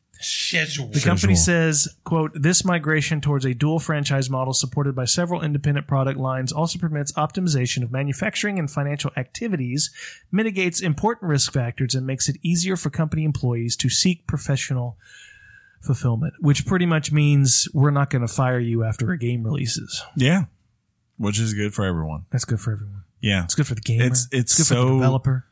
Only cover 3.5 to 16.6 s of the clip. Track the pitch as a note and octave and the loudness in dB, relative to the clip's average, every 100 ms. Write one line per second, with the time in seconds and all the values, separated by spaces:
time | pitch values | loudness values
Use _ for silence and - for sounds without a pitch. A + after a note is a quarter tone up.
3.5 | A#2+ D3 D#3+ - D3+ C#3 C#3 C3 C3 C3 | 0 0 0 -2 -2 0 0 0 -2 -2
4.5 | B2+ C3 C#3+ C#3+ B2+ B2 - F3 E3+ D#3+ | -2 -2 0 -2 0 0 0 0 -2 -2
5.5 | C#3+ D3 C#3+ - C#3 C3+ C3 C3 C3 C3 | 0 0 0 0 0 0 -2 -4 -2 -2
6.5 | D3+ D#3+ F3 E3+ D3 C#3+ - D3+ - F3+ | -2 -2 -2 -4 -2 -4 -2 -2 0 0
7.5 | C#3+ B2 - A#2+ B2+ C#3+ C3 G3 - G#3 | 2 0 -2 -4 -2 -4 -4 -4 -4 -4
8.5 | G3 D3 D3 C#3+ C#3+ C3+ - B2+ - A#3 | -2 -4 -2 -4 -2 -4 -6 -8 -8 -4
9.5 | F3 B2 C3 - - - - _ F#3 A3+ | -2 -2 -2 -4 -6 -18 -18 _ -2 0
10.5 | F#3+ F3+ E3+ F#3 D3 G#3 A#3 F3+ C#3+ - | 0 -2 0 -2 0 0 -2 -2 0 0
11.5 | C#3+ A#2+ - C3 C3 C3 C3+ - C#3 E3+ | -2 -4 -2 -2 -2 -4 -2 -2 -2 -2
12.5 | E3+ F3+ F#3 D3+ - D#3 D#3 D#3 C#3+ B2 | 0 0 -2 -2 -2 -2 -2 -2 -2 -2
13.5 | A#2 A#2 - C3 - F#3 F3 - D3 - | -2 -2 -2 0 2 2 0 -2 -4 -2
14.5 | C3+ - B2+ A#2+ - - - - - - | -2 -2 -4 -6 -10 -18 -20 -20 -20 -20
15.5 | - _ _ - B2+ B2+ A#2 D3+ - C#3+ | -20 _ _ -2 0 0 0 -2 0 2
16.5 | C#3+ | 2